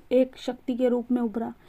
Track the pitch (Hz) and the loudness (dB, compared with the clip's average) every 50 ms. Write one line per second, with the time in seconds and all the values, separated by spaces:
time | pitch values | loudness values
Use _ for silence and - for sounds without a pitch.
0 | - - 254 254 262 254 - - - 262 247 - - - 247 233 254 247 240 247 | -4 0 4 4 4 2 -2 -10 -8 -8 -8 -8 -6 -6 -2 0 2 2 2 0
1 | 233 - 247 247 240 220 202 226 226 240 240 _ - | 0 0 0 0 0 -2 -2 -4 -6 -6 -10 _ -20